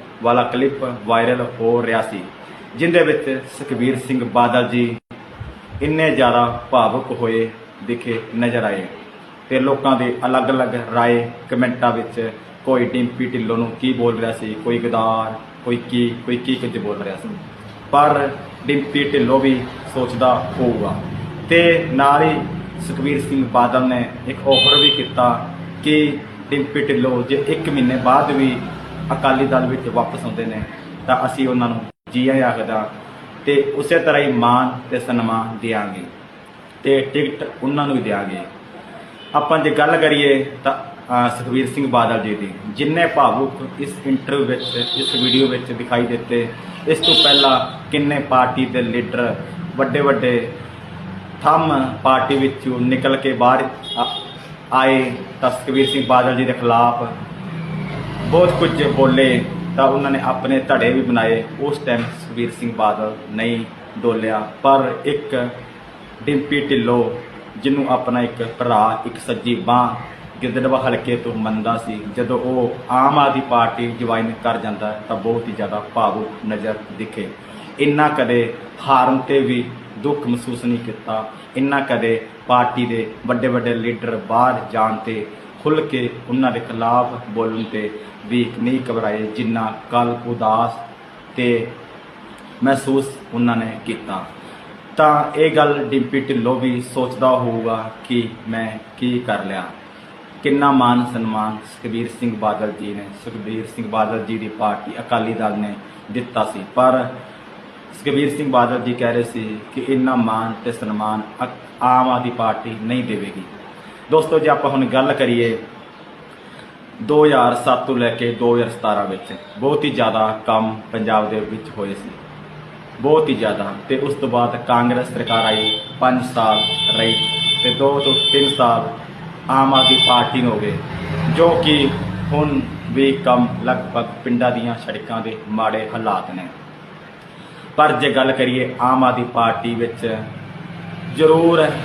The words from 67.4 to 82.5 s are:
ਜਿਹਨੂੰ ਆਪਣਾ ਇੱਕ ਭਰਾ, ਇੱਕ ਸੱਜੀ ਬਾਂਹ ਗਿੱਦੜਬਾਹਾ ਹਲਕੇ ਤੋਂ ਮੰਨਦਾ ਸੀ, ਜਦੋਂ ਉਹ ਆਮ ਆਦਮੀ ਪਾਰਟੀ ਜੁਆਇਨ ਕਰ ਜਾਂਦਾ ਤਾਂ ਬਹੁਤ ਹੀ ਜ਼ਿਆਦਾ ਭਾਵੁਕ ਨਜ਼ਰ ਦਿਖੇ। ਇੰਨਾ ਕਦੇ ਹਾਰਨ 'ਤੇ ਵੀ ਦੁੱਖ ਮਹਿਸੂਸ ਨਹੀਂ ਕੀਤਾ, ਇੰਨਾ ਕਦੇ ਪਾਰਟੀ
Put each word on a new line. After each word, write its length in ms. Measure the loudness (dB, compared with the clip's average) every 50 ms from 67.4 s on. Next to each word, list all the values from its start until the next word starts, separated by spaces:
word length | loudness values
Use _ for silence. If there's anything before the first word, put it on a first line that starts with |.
| -18 -16 -12 -4
ਜਿਹਨੂੰ 300 | -2 0 0 2 2 2
ਆਪਣਾ 320 | 0 0 0 0 -2 0
ਇੱਕ 220 | 0 -2 -2 -4 -8 -8 -6 -4
ਭਰਾ, 420 | 0 2 4 4 4 4 2 0 -6
ਇੱਕ 120 | -8 -10 -10
ਸੱਜੀ 380 | -6 -6 -6 -4 -2 -2 -2
ਬਾਂਹ 400 | -2 2 2 4 4 4 2 0 -4 -10 -12 -16 -16 -18 -18 -14 -8
ਗਿੱਦੜਬਾਹਾ 460 | -6 -4 -2 0 0 2 2 2 2 2
ਹਲਕੇ 280 | 0 0 0 -2 -2
ਤੋਂ 180 | -2 -2 -4 -4
ਮੰਨਦਾ 420 | -4 -2 -2 -2 -2 0 -2 -2 -2
ਸੀ, 220 | -4 -6 -8 -8 -8 -8 -6 -4
ਜਦੋਂ 220 | -2 -2 -2 -2
ਉਹ 360 | -2 0 0 0 0 -2 -2 -6 -6 -2
ਆਮ 300 | 2 4 4 4 4 4
ਆਦਮੀ 220 | 4 4 2 0
ਪਾਰਟੀ 500 | -2 0 2 2 2 2 0 -2 -4 -6
ਜੁਆਇਨ 420 | -4 -4 -2 -2 0 0 -2 -2 -4 -4 -2
ਕਰ 140 | -2 -2 -2
ਜਾਂਦਾ 440 | -4 -6 -6 -6 -6 -6 -6 -8 -6 -6
ਤਾਂ 80 | -6
ਬਹੁਤ 320 | -4 -2 -2 -2 -2 -2 -6
ਹੀ 60 | -6
ਜ਼ਿਆਦਾ 300 | -6 -6 -4 -4 -6 -6 -4 -2
ਭਾਵੁਕ 340 | 0 0 2 0 0 -6 -6 -8 -8 -6 -6
ਨਜ਼ਰ 300 | -4 -4 -4 -4 -6 -6 -8 -12 -10 -10
ਦਿਖੇ। 300 | -10 -10 -8 -8 -8 -8 -10 -14 -18 -18 -18 -18 -18 -10 -4 0
ਇੰਨਾ 280 | 2 2 4 4 4 2
ਕਦੇ 460 | 4 2 2 2 4 2 2 0 -4 -10 -12 -16 -16 -8 0 4
ਹਾਰਨ 300 | 4 6 6 6 4 2
'ਤੇ 220 | 0 2 2 2
ਵੀ 240 | 4 2 0 0 -2 -4 -8 -14 -16 -16 -12 -6
ਦੁੱਖ 300 | -2 -2 -2 -2 0 -2
ਮਹਿਸੂਸ 380 | -2 -2 -2 -6 -8 -4 -2
ਨਹੀਂ 120 | -2 -2 -2
ਕੀਤਾ, 540 | -2 -6 -10 -10 -8 -6 -4 -4 -4 -6 -12 -16 -16 -8 -4 -2
ਇੰਨਾ 220 | 0 2 2 0
ਕਦੇ 460 | 0 0 0 0 2 2 0 0 -2 -8 -16 -10 -2
ਪਾਰਟੀ 380 | 2